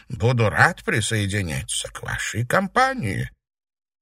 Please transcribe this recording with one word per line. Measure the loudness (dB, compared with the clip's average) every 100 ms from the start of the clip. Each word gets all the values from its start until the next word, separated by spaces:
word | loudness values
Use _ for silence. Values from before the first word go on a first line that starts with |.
| -12
Буду | -2 2 4 2
рад | 4 4 2
присоединиться | -2 -2 0 -2 0 -2 -2 -4 -6 -8 -8
к | -10
вашей | -8 -6 -6 -4 0
компании". | 0 2 2 2 0 -2 -2 -6 _ _ _ _ _ _ _